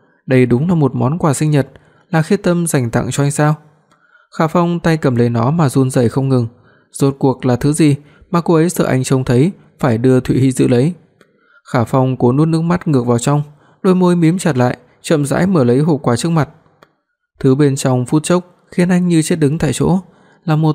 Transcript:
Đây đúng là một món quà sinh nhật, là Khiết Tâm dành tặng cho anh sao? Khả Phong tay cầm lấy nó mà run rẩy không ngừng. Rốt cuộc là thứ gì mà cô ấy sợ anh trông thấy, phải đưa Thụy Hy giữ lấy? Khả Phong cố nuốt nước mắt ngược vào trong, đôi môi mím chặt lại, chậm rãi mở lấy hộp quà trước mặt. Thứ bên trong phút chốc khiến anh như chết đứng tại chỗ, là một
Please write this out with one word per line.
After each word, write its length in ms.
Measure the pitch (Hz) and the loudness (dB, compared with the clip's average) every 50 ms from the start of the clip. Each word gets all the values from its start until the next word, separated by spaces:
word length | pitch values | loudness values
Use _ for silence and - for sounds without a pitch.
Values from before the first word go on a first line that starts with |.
| _ _ _ _ - | _ _ _ _ -4
Đây 200 | - 131 127 127 | 0 2 2 4
đúng 240 | 123 120 120 151 180 | 4 2 0 0 0
là 60 | 185 | 0
một 200 | 160 147 127 - | 2 2 0 0
món 220 | 123 120 127 156 | 0 -2 -2 -2
quà 160 | 180 - 160 131 | 0 0 0 0
sinh 180 | - 160 156 | 0 0 0
nhật, 160 | 147 139 127 - - - _ _ _ _ _ - | 0 0 0 -2 -8 -20 _ _ _ _ _ -4
là 120 | - 160 | -2 -2
Khiết 220 | 156 - 202 196 202 | 0 0 -2 -2 0
Tâm 240 | 190 175 175 170 | 0 -2 0 -2
dành 220 | 165 - 143 123 117 | -2 -2 -2 -2 0
tặng 180 | - - - - | -2 -4 -4 -4
cho 120 | 123 - 143 | -4 -2 -2
anh 80 | 143 | -2
sao? 240 | 147 - 151 151 151 151 - _ _ _ _ _ _ _ _ _ _ _ _ _ - | 0 0 0 0 0 -2 -6 _ _ _ _ _ _ _ _ _ _ _ _ _ -6
Khả 100 | - 170 | -4 -4
Phong 320 | 156 - 180 170 170 175 170 | -2 0 0 0 0 -2 -2
tay 180 | - 170 160 | 0 -2 -2
cầm 180 | 160 - 143 123 | 0 0 -2 0
lấy 140 | 117 120 120 | 0 0 0
nó 220 | 120 117 113 127 | 0 0 -2 0
mà 180 | 156 170 160 131 | 0 0 0 0
run 200 | - 139 135 127 | 2 0 0 0
rẩy 200 | 131 139 123 113 | 0 0 0 0
không 200 | - 135 135 135 | 0 -2 -2 0
ngừng. 180 | 131 127 117 117 - _ _ _ _ _ _ _ | 0 0 -2 -4 -8 _ _ _ _ _ _ _
Rốt 240 | - - 143 139 135 - | -6 -2 -2 -2 -2 0
cuộc 260 | - 135 123 - - | -2 -2 -2 0 -2
là 100 | 127 123 | -2 -2
thứ 180 | 120 - 143 151 | 0 -2 -2 0
gì 220 | 156 160 151 139 - - - _ _ - - | 2 2 2 0 0 -4 -14 _ _ -12 -6
mà 100 | - 170 | -4 -4
cô 120 | 160 - 170 | 0 0 0
ấy 160 | 156 160 180 | 2 2 0
sợ 160 | - - 170 | 0 -2 -2
anh 180 | - 127 131 127 | -2 -2 -2 -2
trông 200 | - 139 131 131 | -2 -2 -2 0
thấy, 280 | - 123 120 139 190 - - - _ _ - | 0 2 2 2 0 -2 -6 -18 _ _ -4
phải 180 | - 135 113 | -2 -2 0
đưa 220 | 110 120 131 131 127 | 0 2 2 2 2
Thụy 200 | 127 - - 135 | 2 0 0 0
Hy 120 | 123 135 | 0 0
giữ 160 | 131 - 135 | 0 0 0
lấy? 260 | 131 127 160 170 170 175 - _ _ _ _ _ _ _ _ _ _ _ _ _ - - | 2 2 2 0 0 -2 -6 _ _ _ _ _ _ _ _ _ _ _ _ _ -6 -2
Khả 100 | 131 117 | -2 -2
Phong 340 | - - 135 131 131 127 | 0 0 0 0 0 0
cố 140 | 120 - 120 | 0 0 0
nuốt 160 | 127 143 156 | 2 2 0
nước 140 | 165 165 160 | 0 0 -2
mắt 260 | 165 170 175 175 - | -2 -2 -2 -2 -2
ngược 160 | 170 147 127 117 | 0 0 0 0
vào 160 | 123 120 117 | 0 -2 0
trong, 220 | - 143 143 147 147 - - _ _ _ _ _ | 0 0 -2 -2 -2 -6 -12 _ _ _ _ _
đôi 140 | - 185 185 | 0 0 2
môi 200 | 185 180 180 175 | 2 2 2 2
mím 220 | 175 165 156 175 | 2 2 0 0
chặt 200 | 190 - 175 131 | 0 -2 -2 0
lại, 200 | 127 123 123 - - - _ _ _ | 0 0 0 -2 -6 -12 _ _ _
chậm 240 | - - 170 151 147 | -4 -2 0 0 0
rãi 220 | 135 143 - 170 | -2 -2 -2 0
mở 160 | 190 196 160 127 | 0 2 2 2
lấy 160 | 120 120 135 | 2 2 2
hộp 200 | 151 170 156 131 | 2 0 0 -2
quà 140 | - 127 120 | 0 -2 -2
trước 140 | 117 - 165 | -2 -2 -2
mặt. 200 | 165 160 139 - - _ _ _ _ _ - _ _ _ _ _ _ _ _ _ _ - | 0 0 -2 -2 -6 _ _ _ _ _ -20 _ _ _ _ _ _ _ _ _ _ -2
Thứ 160 | - 135 131 | 2 2 2
bên 200 | 139 151 143 135 | 4 2 0 0
trong 300 | 143 - 135 127 123 127 | 0 -2 0 0 0 -2
phút 180 | - - 151 151 | 0 -2 -2 0
chốc 320 | - 175 180 175 _ _ _ _ _ | 0 -2 -2 -2 _ _ _ _ _
khiến 180 | - - 175 175 | -4 -2 0 2
anh 180 | 185 175 180 | 2 0 0
như 140 | 175 170 160 | 2 2 0
chết 140 | 156 - 180 | 0 0 0
đứng 220 | 165 156 135 147 | 0 0 0 0
tại 160 | 165 - 135 117 | 0 -2 -4 -2
chỗ, 260 | - 139 147 170 190 - - _ _ _ _ _ _ - | -2 0 0 0 0 -2 -6 _ _ _ _ _ _ -4
là 100 | - 156 | -2 0
một 180 | 151 160 156 147 | 0 0 0 -2